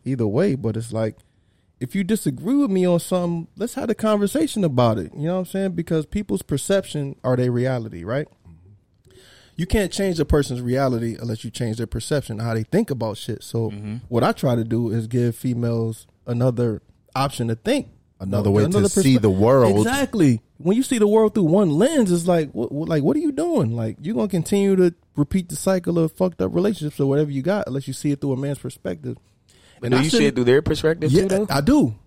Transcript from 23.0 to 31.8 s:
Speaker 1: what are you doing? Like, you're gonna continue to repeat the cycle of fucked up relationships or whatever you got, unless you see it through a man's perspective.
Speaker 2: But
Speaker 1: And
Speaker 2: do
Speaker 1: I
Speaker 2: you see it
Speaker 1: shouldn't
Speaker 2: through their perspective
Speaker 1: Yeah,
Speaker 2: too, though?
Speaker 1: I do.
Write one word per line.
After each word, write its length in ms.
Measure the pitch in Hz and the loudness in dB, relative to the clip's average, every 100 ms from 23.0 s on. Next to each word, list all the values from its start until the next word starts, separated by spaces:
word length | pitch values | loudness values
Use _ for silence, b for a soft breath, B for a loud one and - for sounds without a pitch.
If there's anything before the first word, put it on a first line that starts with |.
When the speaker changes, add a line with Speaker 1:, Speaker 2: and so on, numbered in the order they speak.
Speaker 1:
what 140 | 147 294 | 2 0
are 40 | |
you 120 | 320 | -2
doing? 440 | 277 349 311 120 117 | -2 0 0 0 -2
Like, 200 | 113 - | -4 -6
you're 140 | 151 | -6
gonna 140 | 233 214 | -4 -2
continue 480 | 175 160 202 196 190 | -2 0 2 4 4
to 180 | 180 170 _ - | 2 0 _ -4
repeat 320 | 143 190 175 | -2 -2 -4
the 60 | 151 | -4
cycle 420 | - 190 175 170 | -2 0 0 0
of 140 | 160 | 0
fucked 280 | - 185 - | 0 -2 -2
up 120 | 185 | -2
relationships 440 | 170 196 202 151 - | 0 0 -2 -6 -2
or 60 | 139 | 0
whatever 240 | 139 151 | 2 0
you 120 | 139 | -2
got, 240 | 139 202 - | -2 -2 -4
unless 200 | 135 135 | -6 -8
you 60 | |
see 160 | 127 147 | -6 -4
it 80 | 143 | -2
through 100 | 143 | -2
a 40 | 131 | -4
man's 220 | 139 143 | -4 -6
perspective. 580 | - - 185 170 127 - _ _ _ b b b | -10 -10 -10 -8 -10 -12 _ _ _ b b b
Speaker 2:
But 60 | 123 | -2
Speaker 1:
And 60 | |
Speaker 2:
do 60 | 127 | 0
Speaker 1:
I 40 | |
Speaker 2:
you 80 | 151 | 2
see 60 | 226 | 4
it 40 | |
Speaker 1:
shouldn't 140 | 143 123 | 2 4
Speaker 2:
through 80 | |
their 180 | 120 135 | 4 4
perspective 500 | 151 151 156 165 156 | 4 0 0 0 2
Speaker 1:
Yeah, 100 | 151 | 2
Speaker 2:
too, 60 | 190 | 2
though? 180 | 190 214 | 0 0
Speaker 1:
I 100 | 139 | 0
do. 320 | 147 294 | 4 4